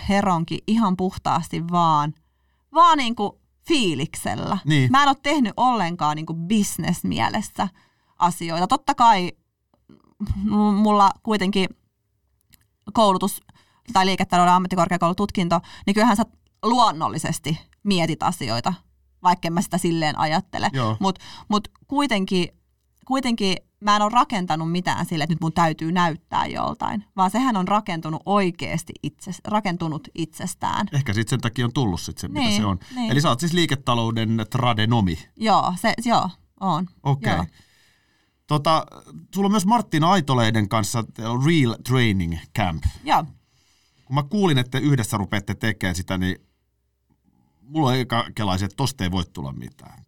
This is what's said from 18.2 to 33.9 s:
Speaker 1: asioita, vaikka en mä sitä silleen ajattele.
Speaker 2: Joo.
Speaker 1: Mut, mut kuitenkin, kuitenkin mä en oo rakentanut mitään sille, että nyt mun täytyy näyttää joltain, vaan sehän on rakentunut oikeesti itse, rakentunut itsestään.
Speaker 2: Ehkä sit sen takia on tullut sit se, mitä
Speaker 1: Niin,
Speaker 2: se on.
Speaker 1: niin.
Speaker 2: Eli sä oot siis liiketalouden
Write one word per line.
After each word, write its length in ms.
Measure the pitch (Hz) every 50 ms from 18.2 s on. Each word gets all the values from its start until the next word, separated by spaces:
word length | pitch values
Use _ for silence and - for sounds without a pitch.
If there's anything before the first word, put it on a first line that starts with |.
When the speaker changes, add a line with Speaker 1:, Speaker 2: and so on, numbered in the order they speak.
| -
Speaker 1:
asioita, 500 | 156 185 - 143 110 117 117 - - 180 - _ _ _ _ _ _ _ _ -
vaikka 240 | 180 175 175 -
en 60 | 165 170
mä 80 | 175
sitä 160 | - - 170
silleen 420 | 180 185 170 165 165 156 151 - -
ajattele. 500 | 160 151 156 185 - _ - - - - -
Speaker 2:
Joo. 240 | 135 120 110 110 107
Speaker 1:
Mut, 200 | 190 190 185 - - - - - - -
mut 180 | 208 208 - - _ _ _
kuitenkin, 600 | - 277 285 285 277 220 202 190 - 190 180 170 - - _ _ _ _ _ _ _ _ _ -
kuitenkin 480 | - 262 269 262 247 233 220 208 190 180 - - _ _ -
mä 160 | 202 208 208
en 60 | 208
oo 80 | 208 208
rakentanut 600 | 240 247 269 - 233 185 180 180 156 160 165 160
mitään 340 | 170 180 175 165 120 - 175
sille, 180 | - 175 156 147
että 100 | 165 165
nyt 80 | 156
mun 120 | 165 160 160
täytyy 380 | 180 170 160 156 - 160 160
näyttää 540 | 180 185 175 165 143 - _ - - - -
joltain, 600 | - - - - - - - - - 233 208 - _ -
vaan 160 | 196 185 190
sehän 260 | - 226 262 262 220
on 100 | 190 180
rakentunut 540 | 196 202 214 214 - 170 160 165 156 156 147 -
oikeesti 680 | 180 202 208 190 180 - - 135 80 85 165 - - - - -
itse, 280 | 147 - - - 196 180 - -
rakentunut 640 | - 214 214 208 190 170 170 170 160 139 156 - - -
itsestään. 720 | 165 165 160 - - - 185 - - - - - - 214 196
Speaker 2:
Ehkä 220 | 147 139 135 - 98
sit 140 | 110 107
sen 140 | - 139 107
takia 240 | - 113 - 131 120
on 80 | 117 -
tullut 280 | 143 127 101 85 80
sit 160 | - 82 -
se, 100 | - -
mitä 120 | - 285 294
Speaker 1:
Niin, 220 | 254 220 208 107
Speaker 2:
se 40 | 107
on. 140 | 104 190 190 - - 254
Speaker 1:
niin. 160 | 254 233 220
Speaker 2:
Eli 100 | 127 143
sä 80 | 156 156
oot 100 | 117 -
siis 140 | 165 165 170
liiketalouden 920 | 175 165 143 135 - - 127